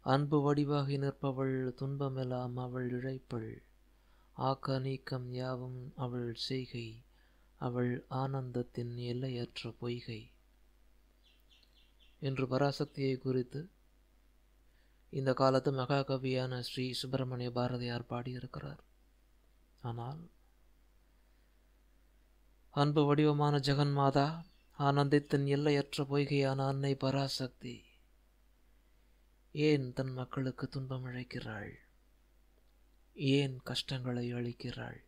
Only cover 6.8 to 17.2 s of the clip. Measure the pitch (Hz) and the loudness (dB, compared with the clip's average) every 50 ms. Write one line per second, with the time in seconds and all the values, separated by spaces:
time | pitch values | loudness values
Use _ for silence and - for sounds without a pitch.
6.8 | 117 113 110 113 - _ _ _ _ _ _ _ _ _ _ _ - 127 120 123 | -8 -8 -12 -14 -20 _ _ _ _ _ _ _ _ _ _ _ -6 -4 0 2
7.8 | 123 123 123 131 - - - 131 131 135 135 135 131 127 120 123 123 - - - | 2 2 0 -2 -4 -6 -4 -2 -2 -2 -2 -4 -4 -4 -2 -4 -4 -4 -4 -6
8.8 | 120 120 120 120 120 120 120 123 127 131 127 120 120 - - - - 123 110 - | -6 -6 -6 -6 -6 -4 -4 -2 -2 -4 -4 -4 -6 -6 -8 -8 -10 -10 -10 -8
9.8 | - 120 120 120 - - 117 110 113 - - _ _ _ _ _ - _ _ _ | -6 -6 -6 -6 -6 -8 -10 -10 -10 -16 -20 _ _ _ _ _ -20 _ _ _
10.8 | - - - - _ _ _ _ _ _ _ _ _ _ - - _ _ _ - | -20 -20 -20 -20 _ _ _ _ _ _ _ _ _ _ -20 -20 _ _ _ -20
11.8 | - _ _ _ - - - - - 139 135 131 131 127 127 131 143 143 135 - | -20 _ _ _ -20 -20 -18 -6 -4 -4 0 0 0 0 2 2 2 2 2 0
12.8 | 151 143 - - 135 135 131 131 - 139 127 127 123 123 - 139 156 190 _ _ | -4 -4 -2 -2 0 0 0 0 -2 0 0 0 0 -2 -6 -10 -10 -10 _ _
13.8 | _ - _ _ _ _ _ _ _ - _ _ _ _ _ _ _ - _ _ | _ -20 _ _ _ _ _ _ _ -20 _ _ _ _ _ _ _ -20 _ _
14.8 | _ _ _ _ _ _ - 147 135 135 127 - 135 135 131 131 131 147 135 131 | _ _ _ _ _ _ -6 -2 2 2 4 6 6 6 6 6 4 4 0 0
15.8 | 127 123 143 139 135 - 135 131 131 131 127 127 127 127 127 123 123 - - - | 2 2 2 2 2 2 0 0 0 0 0 0 0 0 -2 -4 -6 -6 -4 -4
16.8 | 127 127 123 120 - 131 131 135 | -4 -2 -2 -6 -6 -4 -2 -2